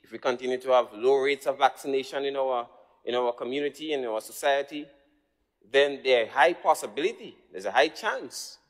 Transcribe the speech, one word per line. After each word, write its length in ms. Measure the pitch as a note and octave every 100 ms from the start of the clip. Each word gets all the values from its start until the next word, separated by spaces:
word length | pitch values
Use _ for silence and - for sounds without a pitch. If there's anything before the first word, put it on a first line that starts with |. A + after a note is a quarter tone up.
if 80 | _
we 60 | A#2
continue 400 | C#3 B2 B2+ B2+
to 140 | C3
have 160 | B2+ A2+
low 220 | G#2 B2 C#3
rates 300 | C#3 C#3+ D3
of 120 | C3+
vaccination 680 | C3+ - D3 C3+ C3 D3 C#3
in 100 | C#3
our, 320 | C3+ B2 A#2+ - _ _ -
in 100 | B2
our 160 | A#2+
community, 640 | - A#2+ C#3 D3 C#3 D#3
in 100 | C#3+
our 160 | B2 A2
society, 680 | - - D3 C#3 C#3+ D3+ D3 _ _ _ _ _ _ _ G2+
then 300 | C3+ C#3+ C3+
there 240 | B2+ B2 A2
high 260 | C3+ E3
possibility, 840 | F3 F3+ D3+ A#2+ G2+ F3+ A3+ G#3 - _
there's 140 | F#2+
a 80 | G2
high 160 | A2+ D#3
chance 680 | - A3 B3+ - - - -